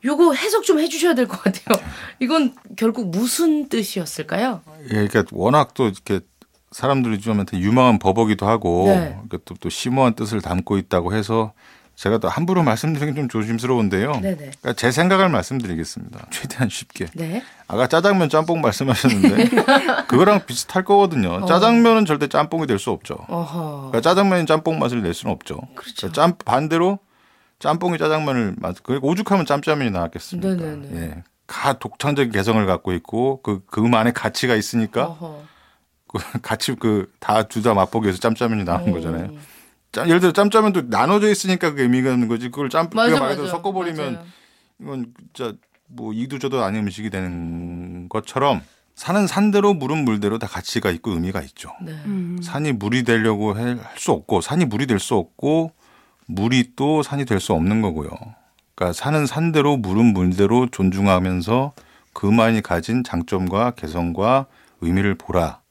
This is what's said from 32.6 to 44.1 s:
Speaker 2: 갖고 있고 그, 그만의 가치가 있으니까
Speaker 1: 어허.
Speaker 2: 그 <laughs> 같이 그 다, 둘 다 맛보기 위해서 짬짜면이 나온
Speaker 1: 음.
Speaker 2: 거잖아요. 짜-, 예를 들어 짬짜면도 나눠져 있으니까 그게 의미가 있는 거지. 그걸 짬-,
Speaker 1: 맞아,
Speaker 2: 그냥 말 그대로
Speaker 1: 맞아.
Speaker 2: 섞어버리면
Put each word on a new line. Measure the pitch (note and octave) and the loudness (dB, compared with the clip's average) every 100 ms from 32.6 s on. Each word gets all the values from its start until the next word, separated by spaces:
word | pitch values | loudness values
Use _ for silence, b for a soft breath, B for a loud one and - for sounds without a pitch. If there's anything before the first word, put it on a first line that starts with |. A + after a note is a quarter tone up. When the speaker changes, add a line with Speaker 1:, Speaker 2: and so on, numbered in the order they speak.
| G2 | 2
Speaker 2:
갖고 | F2+ - | 0 0
있고 | F#2 - A2 C3 C3+ | -4 -4 -2 -2 -2
그, | - G2+ - | -4 -6 -4
그만의 | - A2+ A#2+ A2+ | 0 2 4 2
가치가 | A#2+ A2 - B2+ A2+ | 0 -4 -2 0 0
있으니까 | G2+ A#2+ A2 A#2+ D3 | 0 -2 -2 -2 -4
Speaker 1:
어허. | D#3+ E3 D3+ D3+ b b b _ _ _ | -6 -16 -16 -20 b b b _ _ _
Speaker 2:
그 | G#2+ | -10
<laughs> | - B2 | -8 -10
같이 | - A2 - A#2+ | -6 -6 -4 -2
그 | A#2 G#2 F#2+ _ | 0 0 -2 _
다, | - G#2+ | -4 -2
둘 | G#2+ A#2 | -2 -2
다 | A2 | 0
맛보기 | G#2 F#2 A2+ G#2+ | 2 2 0 -2
위해서 | F#2 | 0
짬짜면이 | A#2 A2+ A#2+ A2 F#2 | -2 -2 -2 -2 -2
나온 | F2 F2+ | -2 -2
Speaker 1:
음. | |
Speaker 2:
거잖아요. | E2+ E2 E2 F#2 B2 B B B B _ | -2 -4 -6 -8 -12 B B B B _
짜-, | - E3+ | -4 2
예를 | E3+ | 4
들어 | F3+ | 4
짬짜면도 | D#3+ G3+ A3 G#3+ F#3 B2+ | 4 4 4 2 0 -2
나눠져 | G#2+ B2+ G3+ G#3 | 0 4 4 4
있으니까 | G3+ F#3+ F3+ E3+ | 2 0 0 0
그게 | D3 | 0
의미가 | B2 B2+ C3 | 2 2 2
있는 | B2 A#2 | 2 0
거지. | A#2 B2 | -2 -4
그걸 | B2+ C#3 | -6 -2
짬-, | D#3 E3+ | 0 -2
Speaker 1:
맞아, | G#3+ A#3 | 0 2
Speaker 2:
그냥 | D#3 | 2
말 | C3+ | 0
그대로 | C#3+ D3 | -2 -4
Speaker 1:
맞아. | E3+ | -4
Speaker 2:
섞어버리면 | E3+ F#3 E3+ D#3+ C#3+ | -4 -4 -6 -6 -6